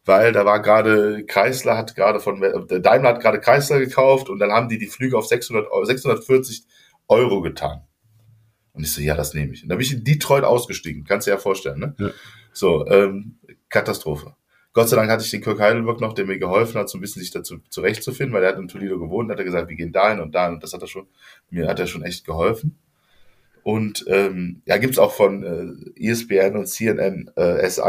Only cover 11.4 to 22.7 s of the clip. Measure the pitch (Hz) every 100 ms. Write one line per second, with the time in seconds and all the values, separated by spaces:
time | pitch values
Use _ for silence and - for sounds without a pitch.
11.4 | 101 95 - 71 - - 101 - - -
12.4 | _ - 95 78 76 98 98 98 110 -
13.4 | _ _ - 107 107 98 78 73 - _
14.4 | _ _ _ 113 117 120 110 113 - 101
15.4 | 113 104 104 113 113 113 110 101 95 95
16.4 | 90 101 117 113 98 92 101 - 90 87
17.4 | - 85 - - 92 113 - - 131 104
18.4 | 92 95 90 98 98 90 82 101 110 104
19.4 | 92 87 82 80 85 92 104 104 78 90
20.4 | 87 82 80 90 - 95 - _ - _
21.4 | _ 87 78 95 87 85 87 - - 80
22.4 | 95 113 151